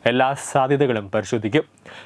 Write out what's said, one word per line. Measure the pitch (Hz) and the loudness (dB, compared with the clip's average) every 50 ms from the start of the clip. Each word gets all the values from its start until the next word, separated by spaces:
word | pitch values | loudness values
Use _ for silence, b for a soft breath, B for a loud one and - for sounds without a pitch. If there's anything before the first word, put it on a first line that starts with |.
| B | B
എല്ലാ | 117 120 131 131 135 139 | 0 2 2 2 2 0
സാധ്യതകളും | - - - - 139 131 135 143 139 147 127 117 107 101 98 | -6 -8 -2 0 0 2 2 2 2 2 0 0 -2 -4 -2
പരിശോധിക്കും. | - 107 101 - 123 110 104 104 98 156 - _ _ B B B B B B | -4 -4 -2 -2 -4 -2 -2 0 0 0 -2 _ _ B B B B B B